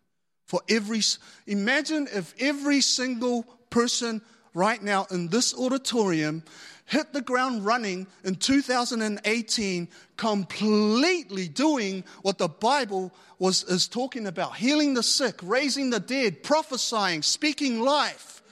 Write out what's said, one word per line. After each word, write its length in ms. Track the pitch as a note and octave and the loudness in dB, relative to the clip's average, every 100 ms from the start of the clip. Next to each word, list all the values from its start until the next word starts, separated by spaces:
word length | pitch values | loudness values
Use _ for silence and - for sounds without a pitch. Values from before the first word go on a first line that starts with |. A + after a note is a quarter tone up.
| _ _ _ _ - | _ _ _ _ -6
For 140 | F3+ - | -4 0
every 300 | A3 G#3 A3+ | 0 0 0
s-, 220 | G3 - - - - | 0 -2 -8 -20 -6
imagine 640 | G3+ G3+ C#4 D4+ D#4 C#4 | -2 2 0 0 -2 -2
if 220 | G3+ E3 - | -4 -6 -2
every 420 | C4 C#4+ C#4+ C#4+ | -2 0 2 2
single 600 | B3 - B3+ A#3+ B3 A#3+ A3+ - _ | 2 0 -2 -2 -2 -2 -4 -14 _
person 540 | A#3 A#3+ - A#3 A3 - _ _ E3 | 0 2 0 -2 -6 -8 _ _ 0
right 260 | G3 A#3 | 2 2
now 240 | G3+ G3 F#3+ | 0 0 0
in 160 | F3+ E3+ | -4 0
this 260 | G#3+ B3+ | 0 0
auditorium 880 | - B3+ C4+ C4 A#3 G3+ D#3+ D3+ D#3+ - - - - - | 0 0 0 0 0 2 2 0 -2 -8 -18 -20 -20 -4
hit 280 | C4 D4+ | -2 -2
the 80 | C#4+ | -4
ground 420 | B3+ B3 C4 A#3+ | -2 0 0 0
running 440 | G3 B3 G#3+ F#3 F#3+ - | 0 0 0 -6 -8 -10
in 120 | F#3+ F#3+ | -6 -2
two 280 | - C#4 | 2 2
thousand 400 | C4+ B3 A#3+ A#3 | 2 0 0 -2
and 160 | G#3+ G3+ G#3 | -2 -2 0
eighteen, 640 | A3+ A3+ - G3 F3+ E3+ - - - | -2 -2 -2 -2 -2 -6 -12 -20 -4
completely 1300 | A3+ G3+ F#3 - G#3+ G#3 G#3+ A3+ D#4+ F4+ G3+ G3 F3+ | 0 0 -2 -2 2 4 4 4 4 2 -2 -6 -6
doing 560 | C#3+ D4+ C#4+ G3 F#3+ F3+ - | 0 2 2 0 -4 -10 -4
what 160 | G3 G3 | -2 0
the 80 | F3 | -2
Bible 640 | - A3 C#4+ A#3 G3 F#3 - - - | 0 2 2 0 -4 -6 -10 -20 -2
was, 260 | F#3 F#3 - | 2 2 0
is 220 | F3+ - | 0 0
talking 380 | A#3 C4 B3 G#3 | -2 -6 -6 -8
about, 300 | F3+ D#3 - | -4 -6 -2
healing 400 | A#3 D4+ D4 B3+ | 2 4 2 0
the 80 | |
sick, 360 | A3 - B3+ - | 0 0 0 -4
raising 480 | F3 A#3+ D4 B3+ C4+ | -2 0 0 -2 -2
the 80 | A3+ | -2
dead, 420 | E3+ C4 A#3 D#3+ | -2 0 0 -2
prophesying, 800 | - D4+ D#4 B3+ - A3+ G3 E3 | 0 2 2 -4 -2 0 0 0
speaking 600 | C#3+ - D4+ C#4+ C#4 A3+ | -2 0 -2 0 -2 0
life, 600 | B3+ D4 A3+ D3+ - - - | 2 2 0 -4 -14 -20 -20